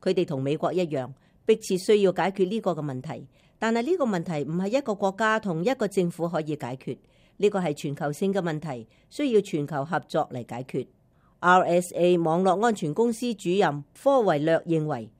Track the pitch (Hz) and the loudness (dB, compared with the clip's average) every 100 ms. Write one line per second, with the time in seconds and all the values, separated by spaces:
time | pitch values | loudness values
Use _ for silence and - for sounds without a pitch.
0 | - 185 175 139 135 151 170 160 180 147 | 0 0 0 -2 -2 -2 0 0 -2 -2
1 | 127 139 _ _ - 220 - 185 180 214 | -6 -12 _ _ 2 2 2 -2 4 4
2 | 190 180 170 190 185 220 196 156 147 127 | 6 4 0 0 0 0 -2 -2 -4 -8
3 | 151 123 139 _ _ _ 220 233 240 370 | -10 -12 -14 _ _ _ 0 0 0 0
4 | 262 185 170 156 135 165 190 247 269 202 | 2 0 -2 -4 -2 -2 0 -2 -2 -2
5 | 196 190 220 220 214 160 180 262 202 196 | -2 0 0 0 0 -2 -2 0 -2 0
6 | 175 170 170 170 156 147 120 131 - 127 | 0 0 -4 -2 -4 -6 -6 -10 -10 -12
7 | _ _ _ _ 208 202 175 147 156 143 | _ _ _ _ 0 2 -2 -2 -6 -4
8 | 147 147 196 196 170 156 156 127 113 _ | -6 -2 -2 0 -2 -4 -6 -12 -14 _
9 | _ - 294 220 196 160 143 156 143 165 | _ -6 2 2 2 -4 -2 -4 -2 -4
10 | - 165 143 127 113 117 131 143 123 _ | -2 -4 -2 -6 -10 -10 -8 -8 -8 _
11 | _ _ _ _ 175 185 165 175 180 - | _ _ _ _ 6 6 6 2 0 0
12 | 175 180 165 165 190 180 233 220 160 151 | 2 4 2 2 2 2 2 0 -4 0
13 | 233 226 247 214 - 185 180 147 143 - | 0 0 -4 -4 -2 2 2 0 -10 -4
14 | 269 277 208 151 151 165 165 165 151 135 | 2 4 4 2 2 0 2 -2 0 -4
15 | 113 _ | -8 _